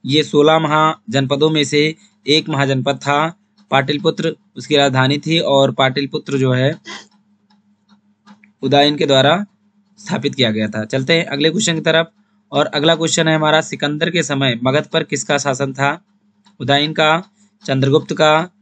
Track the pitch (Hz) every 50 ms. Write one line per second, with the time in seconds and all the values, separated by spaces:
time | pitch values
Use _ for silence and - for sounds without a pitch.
0 | - 131 135 156 151 - - 147 147 156 156 160 160 147 151 156 156 156 151 _
1 | _ - 117 135 135 135 143 139 151 156 160 156 147 135 151 147 151 156 160 _
2 | - _ _ _ _ - 147 156 151 - 151 135 139 135 135 131 123 143 139 139
3 | - 139 143 143 156 165 - _ _ _ _ _ _ _ 135 135 135 139 151 143
4 | 156 165 160 - 160 165 - _ _ _ _ 127 127 - 147 139 139 139 127 131
5 | 131 131 143 147 - 160 160 165 156 - 139 139 135 135 - - 135 131 131 147
6 | 139 135 - 151 - - 139 135 131 131 127 127 131 139 165 - _ - - -
7 | - _ _ _ _ _ _ _ _ _ _ _ _ _ _ _ _ _ - _
8 | _ _ _ _ _ - - _ - _ _ _ - 135 135 143 143 147 151 139
9 | 160 139 135 135 131 139 165 196 208 _ _ _ _ _ _ _ _ _ _ _
10 | - - 175 - 135 143 - - 123 113 107 110 107 104 107 110 107 110 - 135
11 | 135 135 170 165 - - 139 139 147 160 156 196 220 175 165 160 156 170 156 160
12 | 170 165 _ _ _ _ _ _ _ _ 143 139 151 - - 147 143 165 165 156
13 | 165 156 - 170 165 160 160 156 156 151 156 156 156 - - 139 151 147 151 151
14 | 165 160 170 170 151 135 143 135 139 131 117 113 123 131 135 151 151 - - 165
15 | 156 - 156 135 - - 147 143 - 143 135 123 139 135 131 135 139 139 151 170
16 | _ _ _ _ _ _ _ _ _ _ _ _ 131 123 139 139 147 156 156 -
17 | 160 156 160 170 185 _ _ _ _ _ _ _ - - 135 135 131 139 135 156
18 | 139 - - - 156 151 151 156 170 180 _ _